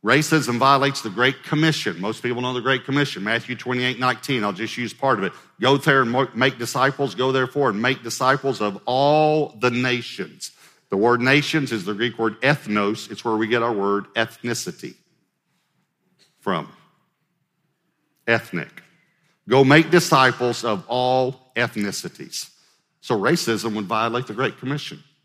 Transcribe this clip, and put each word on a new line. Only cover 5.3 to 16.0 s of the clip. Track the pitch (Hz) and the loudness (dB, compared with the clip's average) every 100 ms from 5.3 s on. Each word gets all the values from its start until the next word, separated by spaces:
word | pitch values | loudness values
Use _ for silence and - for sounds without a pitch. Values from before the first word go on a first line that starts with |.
| - - _ | -8 -20 _
"Go | 123 139 | 2 4
there | 151 139 | 4 4
and | 117 | 4
mo-, | 123 131 | 0 -2
make | 113 131 113 | 0 0 0
disciples. | 117 131 135 135 139 95 | -6 0 0 0 -4 -2
Go | 131 | 0
therefore | 131 127 147 135 | 0 0 0 0
and | 101 | 2
make | 123 131 | -2 -2
disciples | 117 - 127 139 135 117 | -6 0 2 2 0 -2
of | 104 98 | -2 -4
all | - 127 143 151 151 151 147 107 | -2 2 4 4 4 2 -2 0
the | 123 | 0
nations." | 120 127 123 117 - 85 - - _ - _ _ | 2 0 -2 -4 -12 -12 -12 -18 _ -20 _ _
The | 98 | 2
word | 113 120 | 4 4
nations | 123 143 139 160 131 | 4 2 2 -2 -2
is | 113 | -4
the | 92 | -4
Greek | 101 120 117 | -4 -4 -2
word | 113 107 | -4 0
ethnos. | 131 147 - 104 101 110 - | 0 0 0 0 0 -2 -10
It's | 101 | -8
where | 120 | -2
we | 110 113 | 0 0
get | 120 | 0
our | 117 | 0
word | 107 98 101 98 | 0 0 -2 -2
ethnicity | 113 113 - 120 117 - - 67 - _ _ _ _ _ _ _ _ _ _ | -4 -4 -6 -6 -6 -8 -12 -16 -18 _ _ _ _ _ _ _ _ _ _